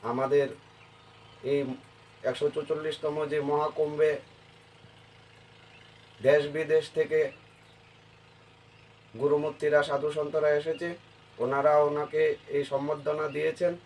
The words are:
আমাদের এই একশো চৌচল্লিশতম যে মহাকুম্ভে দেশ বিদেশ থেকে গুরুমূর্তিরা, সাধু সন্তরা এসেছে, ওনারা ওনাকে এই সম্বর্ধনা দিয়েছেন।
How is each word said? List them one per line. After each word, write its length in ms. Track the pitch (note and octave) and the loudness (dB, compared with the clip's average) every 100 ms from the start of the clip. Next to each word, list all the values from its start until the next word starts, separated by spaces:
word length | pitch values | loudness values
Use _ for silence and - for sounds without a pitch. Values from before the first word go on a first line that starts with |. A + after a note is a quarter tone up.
| A2+ | -4
আমাদের 360 | B2 C3 C#3+ C#3 - - - - - - - - - C3+ | -2 2 2 0 -6 -20 -20 -20 -20 -20 -20 -20 -12 -2
এই 80 | C#3+ C3+ B2+ - - - - B2+ | -2 -2 -8 -14 -20 -20 -8 -6
একশো 160 | B2+ D3 | -2 -2
চৌচল্লিশতম 640 | D3+ C#3+ D#3 D#3 D3 D3+ D3+ D3 | -4 -4 -4 -4 -4 -4 -4 -2
যে 60 | D3 C#3 | -2 0
মহাকুম্ভে 640 | D3 D3+ D3+ D3+ D3+ D#3 D3 - - - - - - - - - - - - - - - - - - - - | 0 -2 -2 -4 2 0 0 -8 -20 -20 -20 -20 -20 -20 -20 -20 -20 -20 -20 -20 -20 -20 -20 -20 -20 -20 0
দেশ 220 | B2+ D3 D3 | 6 6 6
বিদেশ 300 | D3 D3+ D#3 D3+ D#3 | -4 2 2 2 -2
থেকে 240 | D3+ D#3 C#3 - - - - - - - - - - - - - - - - - - | 0 2 0 -4 -20 -20 -20 -20 -20 -20 -20 -20 -20 -20 -20 -20 -20 -20 -20 -20 -20
গুরুমূর্তিরা, 680 | A2+ C#3+ D3 D3+ D3 D3+ D3 C#3+ | -4 0 0 0 -4 2 2 2
সাধু 200 | C#3+ D3+ D3+ | -2 -2 -4
সন্তরা 340 | D3 D#3 D3+ D3 | -2 0 2 2
এসেছে, 280 | D#3 D#3+ F3 E3+ - - - - | 0 -6 -6 -10 -16 -20 -20 -6
ওনারা 340 | B2 C#3 D3 D3 D3 | -2 2 4 4 4
ওনাকে 340 | D3 D3 D#3 D#3 D3 - C#3+ | 0 -4 0 0 0 -4 -4
এই 80 | C#3 | -2
সম্বর্ধনা 520 | C#3 C#3+ D3 C#3+ D3+ D3+ C#3+ | -4 -4 -4 -4 -4 -4 -2
দিয়েছেন। 360 | D#3 D#3+ F3 F3 | -4 -2 -4 -4